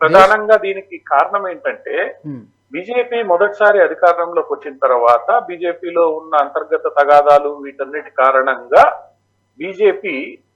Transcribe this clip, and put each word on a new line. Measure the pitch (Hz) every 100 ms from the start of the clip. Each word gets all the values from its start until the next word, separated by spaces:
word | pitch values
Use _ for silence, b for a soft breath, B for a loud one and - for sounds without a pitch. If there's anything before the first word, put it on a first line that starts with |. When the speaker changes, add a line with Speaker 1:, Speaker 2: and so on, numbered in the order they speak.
Speaker 1:
ప్రధానంగా | 160 185 190 214 208 214
దీనికి | 196 190 202 170
కారణం | - 143 160 202 190
ఏంటంటే, | 160 139 110 120 143 196 - 151
Speaker 2:
Hmm. | 131 107 _ _
Speaker 1:
బీజేపీ | 147 190 247 240 233
మొదటిసారి | 208 175 202 - 208 202
అధికారంలోకి | 170 - 175 170 170 170 156
వచ్చిన | 143 147 135
తర్వాత | 135 123 120 117 - 139 185
బీజేపీలో | 175 175 170 175 170 165
ఉన్న | 156 160 151
అంతర్గత | 143 156 151 156 160
తగాదాలు, | 143 143 147 147 143 147
వీటన్నిటి | 143 139 135 135 147 147
కారణంగా | - 131 131 135 123 120 170 294 - - _ _ _ _ _
బీజేపీ | 170 185 208 185 202 139 160 - _